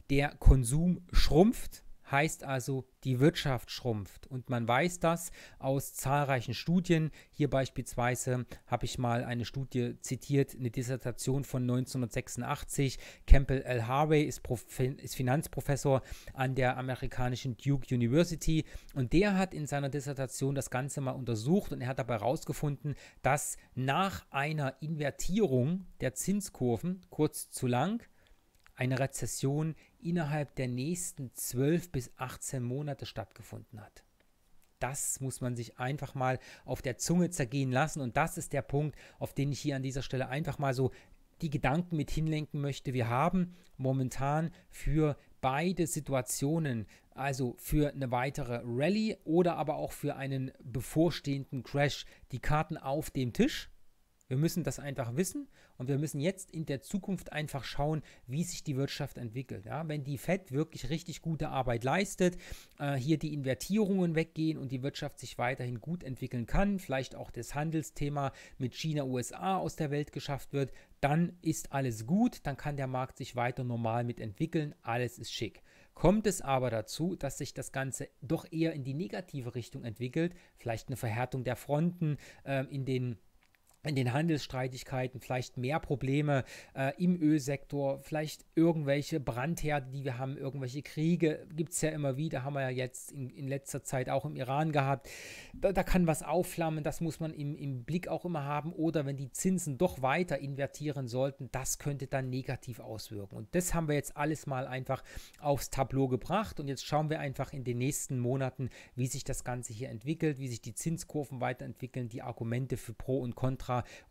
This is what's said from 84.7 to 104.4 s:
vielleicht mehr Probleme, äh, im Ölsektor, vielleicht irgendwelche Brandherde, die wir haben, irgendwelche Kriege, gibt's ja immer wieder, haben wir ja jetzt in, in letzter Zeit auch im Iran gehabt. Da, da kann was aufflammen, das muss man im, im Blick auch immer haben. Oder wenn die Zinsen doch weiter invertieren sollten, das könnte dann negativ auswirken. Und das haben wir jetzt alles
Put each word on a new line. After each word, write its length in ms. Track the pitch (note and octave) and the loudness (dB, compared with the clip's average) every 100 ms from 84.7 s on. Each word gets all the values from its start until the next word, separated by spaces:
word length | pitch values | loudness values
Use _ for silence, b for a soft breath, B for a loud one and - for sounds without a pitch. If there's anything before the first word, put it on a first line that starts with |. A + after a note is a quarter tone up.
| B2+ - C3 B2+ A2+ | -6 -6 -4 -4 -6
vielleicht 360 | - B2+ B2 - | -4 -4 -4 -4
mehr 220 | B2 D#3+ | -2 -2
Probleme, 640 | - C#3+ C3+ C#3+ D3+ C#3 - B B | 0 -2 2 2 4 2 0 B B
äh, 180 | - C3+ - | -4 -2 2
im 240 | F3+ F3+ | 2 4
Ölsektor, 800 | D3+ D#3 C3 C#3+ - C#3+ C#3 C3+ | 6 4 2 -4 -4 -2 -2 -2
vielleicht 420 | - D#3 D3+ - - - | -4 -4 -4 -6 -4 4
irgendwelche 640 | E3 D#3+ C#3+ C#3+ C#3+ D#3+ | 6 6 4 2 2 -2
Brandherde, 720 | C3+ A#2+ C#3 E3+ D3+ D3 C3 | -2 -2 0 0 0 0 -2
die 120 | C#3 | -6
wir 140 | C3+ A#2+ | -4 -2
haben, 200 | C3 D3 | -4 -4
irgendwelche 440 | C3+ C#3 B2+ C#3+ | -6 -4 -6 -6
Kriege, 640 | - - D#3+ F3 D#3 D#3 - D#3 | -8 0 4 4 4 0 -6 -6
gibt's 260 | D#3+ - | -4 0
ja 100 | D#3 | 0
immer 260 | D#3 C#3+ C3 | 0 -2 0
wieder, 260 | E3 C#3+ | -2 -4
haben 120 | C3 C#3+ | -4 -2
wir 80 | |
ja 60 | C3 | -2
jetzt 400 | B2+ B2+ - - | -2 -4 -6 -14
in, 180 | C#3+ B2+ | -8 -8
in 180 | - C3+ | -8 -4
letzter 360 | C3+ - C#3 | -4 -4 -8
Zeit 260 | - C3+ B2+ | -4 -2 0
auch 160 | C3+ D3+ | 0 -2
im 100 | D3 | -6
Iran 340 | B2 C#3 D#3+ | -2 0 2
gehabt. 360 | D3 C3+ C#3 B B B B B | 2 2 0 B B B B B
Da, 180 | - G3 | 0 2
da 120 | F#3+ | 4
kann 240 | F3+ F#3 E3+ | 4 6 6
was 160 | D3+ | 2
aufflammen, 600 | - D#3+ F3 - E3 D#3 | 2 0 0 0 -2 0
das 160 | D3+ C#3 | -2 -2
muss 200 | E3 - | -4 -2
man 120 | D#3+ | -6
im, 240 | D#3+ C#3+ D#3 | -4 -6 -4
im 280 | C#3+ B2+ | -6 -6
Blick 240 | A#2+ E3+ F3 | -2 -4 -2
auch 180 | D#3+ F3+ | -4 -2
immer 180 | E3 | -4
haben. 300 | C#3 D3 D3+ | -2 -2 -4
Oder 320 | F3 D#3+ D#3 C#3 | 0 0 2 -2
wenn 120 | C#3 | -4
die 120 | C#3 | -6
Zinsen 480 | - F#3+ F#3 D3+ B2+ | 0 2 2 0 2
doch 240 | F3+ - | 2 2
weiter 380 | B2+ D3+ F3+ C#3+ | 2 2 2 -2
invertieren 680 | C#3+ C#3 C#3 - D3 C#3+ B2+ | -4 -4 -4 -4 -4 -4 -2
sollten, 420 | B2 C3+ - C3 | 0 0 -2 -8
das 260 | B2+ B2+ - | -6 -4 -4
könnte 300 | D3+ C#3 C3+ | -2 -4 -4
dann 240 | C#3 C3 | -2 -2
negativ 480 | C3 C3 B2+ - A#2 | -4 -4 -6 -6 -12
auswirken. 580 | A#2 A2 - G#2+ G2 A#2 | -8 -10 -8 -10 -10 -10
Und 160 | A2 | -2
das 220 | F3+ F3 E3+ | 0 2 0
haben 120 | D#3+ | 2
wir 60 | |
jetzt 240 | D3 - - | 0 0 -2
alles 300 | D3 D3+ | -2 -2